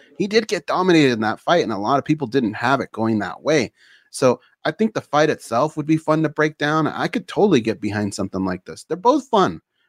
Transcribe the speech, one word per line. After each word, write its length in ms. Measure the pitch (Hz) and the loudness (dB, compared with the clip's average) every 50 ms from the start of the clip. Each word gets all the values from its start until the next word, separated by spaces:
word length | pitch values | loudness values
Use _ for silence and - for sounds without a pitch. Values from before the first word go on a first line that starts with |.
| _ _ _ - | _ _ _ -6
he 80 | 185 208 | -4 0
did 200 | 202 220 220 - | 0 0 0 0
get 200 | 208 175 - - | -2 -6 -4 -4
dominated 460 | 131 156 180 185 175 160 151 135 123 | -2 0 2 4 6 6 6 4 2
in 80 | 110 | 0
that 180 | 110 107 110 - | -2 -2 -4 -4
fight, 240 | _ - 165 175 135 | _ 0 2 2 2
and 100 | 101 113 | 0 -2
a 40 | 98 | -4
lot 180 | 101 110 135 139 | -2 0 0 0
of 80 | 131 | 0
people 220 | - 151 151 147 117 | 0 -2 -2 -2 -2
didn't 260 | 104 139 127 104 110 | -2 0 0 -2 -2
have 260 | - - 120 139 131 | -2 -2 0 0 0
it 120 | 101 - | -2 -4
going 260 | - - 110 113 113 107 | -6 -4 -2 0 0 0
that 220 | 101 90 - - | -2 -4 -8 -6
way. 320 | - 123 156 156 117 92 - _ _ _ _ _ _ _ | -2 0 0 0 0 -2 -6 _ _ _ _ _ _ _
So 280 | - - - 127 120 - _ _ _ _ - | -4 0 2 2 2 0 _ _ _ _ -6
I 80 | 147 | -6
think 220 | 156 - 220 220 214 | -2 0 -2 -2 -2
the 80 | 190 | -4
fight 300 | - _ - 147 156 156 | -6 _ 2 2 2 2
itself 440 | 127 - - - - - 135 151 - | 0 -2 -6 -4 -2 0 0 -2 -2
would 120 | 156 151 143 | -4 -2 0
be 100 | 160 156 | 0 0
fun 240 | 160 - 156 156 | 2 0 0 0
to 80 | 156 151 | 0 0
break 300 | 151 - 156 160 156 - | 0 0 -2 -2 -2 -4
down. 260 | 151 147 151 156 156 | -4 -2 0 0 0
I 220 | 139 - - 131 - | 0 -2 -2 -4 -4
could 200 | - 247 175 - | -4 -4 -6 -6
totally 320 | - - 185 214 180 127 | -2 0 2 4 4 2
get 220 | 113 113 107 - | 2 0 -2 -4
behind 320 | - 107 101 107 104 101 - | -4 -4 -2 -2 -2 -4 -4
something 320 | - 101 104 - 95 95 | -6 -6 -6 -4 -4 -4
like 180 | 92 92 90 - | -4 -4 -6 -10
this. 200 | - 80 - - | -14 -18 -18 -10
They're 120 | - 156 | -8 -8
both 320 | 175 185 240 269 311 247 - | 0 2 2 2 2 0 0
fun, 320 | - 196 185 123 85 78 - _ _ _ _ | 2 2 2 2 0 -4 -12 _ _ _ _